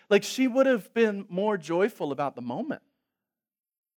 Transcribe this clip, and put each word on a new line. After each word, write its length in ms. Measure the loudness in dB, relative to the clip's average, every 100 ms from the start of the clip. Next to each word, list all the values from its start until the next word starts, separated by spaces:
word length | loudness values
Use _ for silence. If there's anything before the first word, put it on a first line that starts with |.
| _
Like, 160 | 2
she 240 | 2 -2 0
would 180 | 4 4
have 260 | 2 -2
been 320 | 0 0 0 -6
more 300 | -4 -2 -2
joyful 520 | -2 0 0 -2 -6
about 240 | -4 -6
the 80 | -6
moment. 400 | -8 -8 -6 -10 _ _ _ _ _ _ _ _ _ _ _